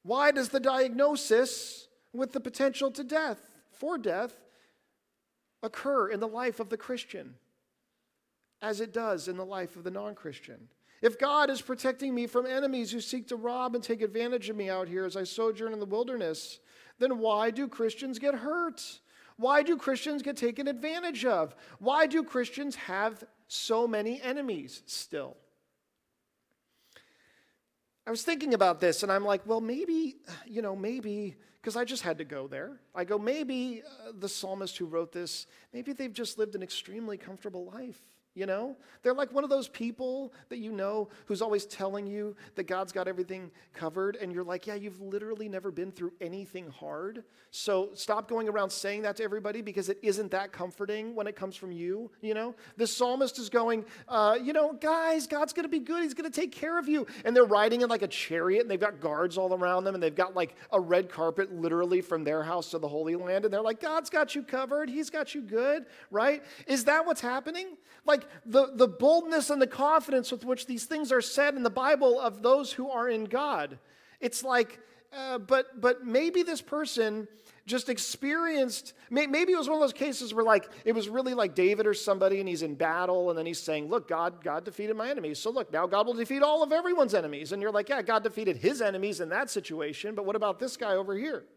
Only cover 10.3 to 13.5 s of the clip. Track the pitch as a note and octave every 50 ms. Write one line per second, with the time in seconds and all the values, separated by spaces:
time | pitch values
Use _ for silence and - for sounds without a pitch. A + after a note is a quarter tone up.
10.3 | C3+ - - - A2+ - - _ _ _ _ _ _ _ - A#3+ A#3 A#3+ C4+ C#4+
11.3 | C#4+ D4+ D4 C#4 C4+ B3 - - B3+ A#3+ - C4 B3+ C4 C4+ C4+ B3+ A#3+ A#3+ A#3
12.3 | - B3 B3+ B3+ C4 C4+ C#4+ C4+ C4 B3 A#3 F#3 A3 A#3 A3 - - B3+ A3+ -
13.3 | B3 A3+ A3 A#3+